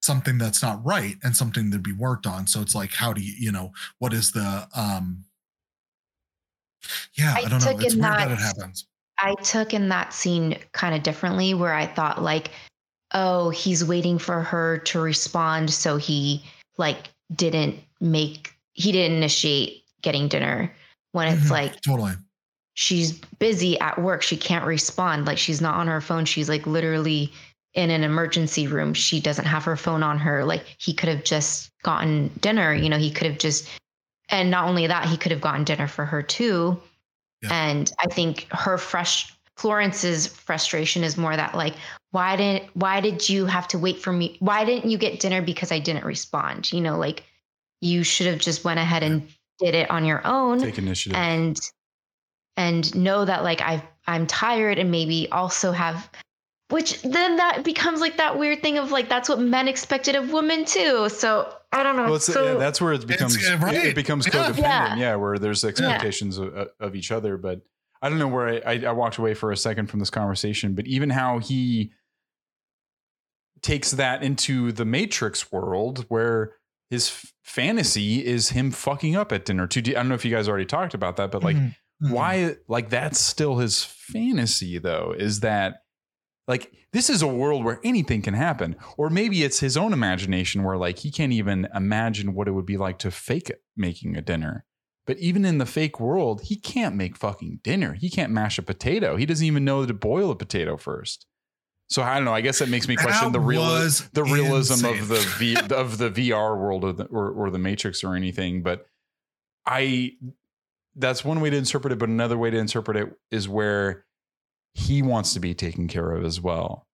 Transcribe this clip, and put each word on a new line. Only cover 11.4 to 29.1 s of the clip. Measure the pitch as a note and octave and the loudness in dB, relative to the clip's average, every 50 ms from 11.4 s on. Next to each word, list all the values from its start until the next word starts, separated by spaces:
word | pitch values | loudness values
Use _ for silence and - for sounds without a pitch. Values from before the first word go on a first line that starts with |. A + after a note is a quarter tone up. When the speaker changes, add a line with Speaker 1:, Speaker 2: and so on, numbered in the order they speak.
| F#3 F#3+ F#3+ | 2 2 2
Speaker 2:
where | F3+ F3 E3 D#3 | 2 2 0 2
I | D3+ D3+ | 0 -2
thought, | - - - D#3+ D3+ - - - | -2 -2 -2 -2 -2 -2 -2 0
like, | E3 D#3 D#3+ D#3+ - - - - - _ _ _ _ _ _ _ _ - | 0 0 0 -2 -4 -14 -16 -20 -20 _ _ _ _ _ _ _ _ -2
"Oh, | F#3+ F#3+ F#3 F3+ F3+ F3 E3+ | 2 2 4 4 4 2 2
he's | E3 E3+ - G3 F3+ D#3+ E3+ | 0 0 0 0 2 2 2
waiting | D#3+ F3+ F3 E3+ F3 F3 E3+ | 2 0 2 2 2 2 2
for | - - F3 E3+ E3 | 0 0 -2 -2 -2
her | - - E3+ E3 E3 E3 D#3+ | -2 0 0 2 2 0 0
to | D#3+ - - E3+ | -2 -2 -2 0
respond, | D#3+ D#3+ D#3 - - - - F3 E3 D#3+ D#3+ D#3+ D#3+ D#3 D3+ | 0 0 0 0 -2 -2 0 0 2 2 2 2 0 0 0
so | - - E3+ D3 | 0 0 0 0
he, | D3 D3 - D3+ C#3+ C#3+ C#3+ C#3+ C#3+ - - - - - _ _ | 0 0 0 0 0 2 0 -2 -2 -4 -12 -20 -20 -20 _ _
like, | - F3+ D3+ C#3 - - - _ _ _ _ E3 | -2 -2 -2 -2 -2 -8 -18 _ _ _ _ -4
didn't | - F#3 E3 D#3 D#3+ D#3 C#3+ - - - _ _ _ | 0 0 2 2 2 0 0 -2 -4 -12 _ _ _
make, | - E3 D#3+ D#3 D#3 D3 D3+ - - - - _ _ _ _ | 0 2 4 4 2 0 -4 -8 -16 -18 -18 _ _ _ _
he | - E3+ G3+ G3 | -2 0 2 2
didn't | F#3 F3+ D#3+ E3 | 4 2 2 2
initiate | D#3+ D#3 D3+ D3 - - D#3 C#3+ C#3 B2+ - - - _ _ _ _ - | 2 2 2 2 2 2 2 2 2 0 -2 -4 -12 _ _ _ _ -4
getting | E3 D3 C#3+ C#3+ C#3+ | -2 0 0 0 0
dinner." | C#3+ C#3+ C#3 C#3+ C#3+ - - E3+ - - - - - _ _ _ _ | 0 0 0 0 0 0 -2 -4 -6 -10 -20 -20 -20 _ _ _ _
When | F3 E3 | -2 2
it's | D#3+ E3 E3 D3 | 2 4 4 4
Speaker 1:
Mm-hmm. | D3 E3 | 4 4
Speaker 2:
like, | D3+ C#3+ C#3+ - - | 2 0 -2 -6 -6
Speaker 1:
Totally. | - C#3+ C#3 B2 A2 G2 F#2 F2+ F#2+ _ _ _ _ _ _ _ _ _ _ | -2 0 0 0 0 -2 -4 -6 -10 _ _ _ _ _ _ _ _ _ _
Speaker 2:
she's | - - - F#3 F3 E3+ D#3+ D#3+ - - - - - | -4 -2 0 2 2 0 0 -2 -6 -14 -20 -4 0
busy | G#3+ A3+ A3+ F3+ F3 F3+ E3+ - | 2 2 2 2 2 2 2 2
at | - D#3 - - | 0 -2 0 0
work. | F3 F#3 F#3 E3+ - | 0 0 0 0 0
She | - F3+ | -2 -2
can't | D#3 - - F3+ E3+ D#3+ | -2 0 0 0 0 0
respond. | C#3+ E3 D3+ - - - - F3+ F3+ D#3+ D3 D3 | 0 0 0 0 -2 0 0 0 0 2 0 0
Like, | D3+ C#3+ - | -2 0 -2
she's | - - D#3+ C#3+ | 0 -2 0 0
not | D#3+ D#3+ D3+ | 0 0 0
on | - E3+ E3 | 0 0 0
her | D#3+ D#3 D3+ | 0 -2 -2
phone. | - F3 E3 D#3+ | -2 0 0 0
She's, | D3+ - - D3+ C#3+ | 0 0 -2 0 0
like, | D#3 D3+ D3+ | 0 -2 0
literally | D#3 D#3 E3 E3 D#3+ D#3+ D#3 D#3 D#3+ D#3 D3+ D3 C#3+ - - - - _ _ _ _ _ | 0 0 0 0 0 0 0 2 2 2 0 0 -2 -4 -10 -20 -20 _ _ _ _ _
in | - F3+ E3 | 0 2 2
an | E3 D#3+ D#3 | 4 2 2
emergency | D3+ D3+ D#3+ E3 D#3+ D#3+ E3+ E3 D3+ - - D3+ C#3 | 2 2 2 0 0 0 0 0 0 0 0 -2 0
room. | D3 D3+ D#3 D3+ D#3 | 0 0 0 0 0
She | - - - | 0 0 0